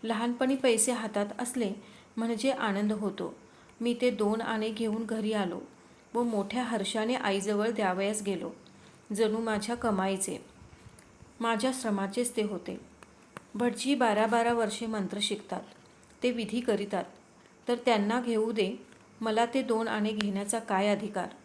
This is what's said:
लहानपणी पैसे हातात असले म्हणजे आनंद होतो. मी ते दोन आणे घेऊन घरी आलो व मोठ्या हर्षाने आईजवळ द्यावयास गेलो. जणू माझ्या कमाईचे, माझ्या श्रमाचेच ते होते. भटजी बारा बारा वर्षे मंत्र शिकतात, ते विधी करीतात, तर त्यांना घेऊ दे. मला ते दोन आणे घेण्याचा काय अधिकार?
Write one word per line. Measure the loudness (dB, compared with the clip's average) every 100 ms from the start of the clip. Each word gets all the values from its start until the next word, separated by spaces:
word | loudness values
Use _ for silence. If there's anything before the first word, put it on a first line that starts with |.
लहानपणी | -2 -2 -2 0 0 2
पैसे | 4 4 2
हातात | 0 -2 -2 -2 -4
असले | -4 -2 -2 -4 -12 -20 -12 -4
म्हणजे | -2 0 0
आनंद | 0 0 0 0
होतो. | 0 -2 -4 -8 -10 -20 -20 -20 -4
मी | -2 2
ते | 2
दोन | 2 0 2
आणे | 0 -2 -2
घेऊन | -2 -2 -2
घरी | -2 -2 0
आलो | 0 0 -4 -10 -18 -20 -20 -6
व | -2
मोठ्या | 0 0 0 -2
हर्षाने | 0 0 0 0 0
आईजवळ | 0 0 0 0 2 0
द्यावयास | 2 0 2 0 -2
गेलो. | -2 -4 -6 -10 -20 -20 -20 -20 -8 0
जणू | 2 2
माझ्या | 0 -2 -2
कमाईचे, | -2 0 2 2 0 -2 -6 -12 -20 -20 -20 -20 -20 -20 -20 -20 -4
माझ्या | 0 2 0
श्रमाचेच | 0 -2 0 0 0 -2 0
ते |
होते. | -2 -4 -8 -12 -14 -20 -20 -20 -20 -20 -12
भटजी | 0 0 0 0
बारा | 4 4 4 4
बारा | 4 4
वर्षे | 2 0 -2 -4
मंत्र | -2 -4 -2
शिकतात, | -2 -4 -4 -8 -8 -20 -20 -20 -20 -2
ते | -2
विधी | 0 -2 -2
करीतात, | 0 0 0 -4 -4 -12 -20 -20 -20 -12 -4
तर |
त्यांना | 0 4 4 4 0
घेऊ | 0 0 0
दे. | 0 0 -2 -12 -20 -20 -6
मला | 0 2 2
ते | 2
दोन | 2 0 0
आणे | 0 0
घेण्याचा | 0 -2 -2 0 -2
काय | 2 2 4
अधिकार? | 2 0 -4 -6 -10